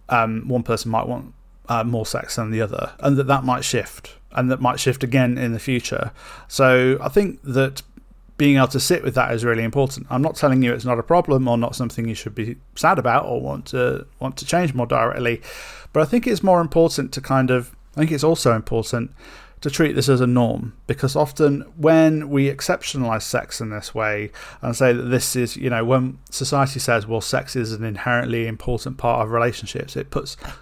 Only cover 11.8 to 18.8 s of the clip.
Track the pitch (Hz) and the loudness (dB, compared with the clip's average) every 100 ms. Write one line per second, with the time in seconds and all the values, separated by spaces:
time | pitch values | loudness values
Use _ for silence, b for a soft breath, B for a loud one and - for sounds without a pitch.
11.8 | 117 - 113 107 113 110 110 - - - | -6 -4 -6 -6 -8 -8 -8 -10 -16 0
12.8 | 160 175 123 127 - 127 131 71 - 131 | 2 2 4 2 2 -4 -4 -8 -6 -2
13.8 | 123 65 - - 131 - - 175 170 127 | 0 -2 -8 -10 -10 -8 -2 0 0 -2
14.8 | 117 127 117 - 120 117 B B B B | 0 2 0 0 -2 -4 B B B B
15.8 | B 151 156 240 247 202 196 175 160 165 | B 0 2 2 0 0 4 4 4 4
16.8 | 165 - 131 - - 135 127 127 123 - | 4 2 -6 -6 0 2 4 2 -2 -14
17.8 | - 147 156 147 151 160 123 113 - 113 | -10 -2 0 2 2 2 2 2 0 -4